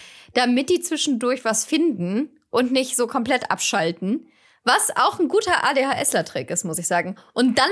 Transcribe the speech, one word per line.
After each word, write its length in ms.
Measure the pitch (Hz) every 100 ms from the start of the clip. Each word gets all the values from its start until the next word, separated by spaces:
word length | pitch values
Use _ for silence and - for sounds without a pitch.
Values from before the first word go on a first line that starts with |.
| - - -
damit 340 | 240 247 247 269
die 100 | 349
zwischendurch 640 | - 302 302 233 247 247
was 200 | 226 220
finden 680 | - 311 339 196 175 208 302 _ _
und 220 | 233 254
nicht 240 | 262 262 -
so 100 | 233
komplett 440 | 262 233 254 -
abschalten. 760 | - - 202 165 175 185 294 - _ _ _ 240
Was 220 | 285 - -
auch 220 | 320 -
ein 100 | 294
guter 340 | 415 427 330 247
A-D-H-S-ler-Trick 840 | 277 269 - 294 202 160 139 127
ist, 140 | 175
muss 140 | 175 160
ich 80 | 170
sagen. 300 | 175 175 - -
Und 240 | - 254 226
dann 100 | 285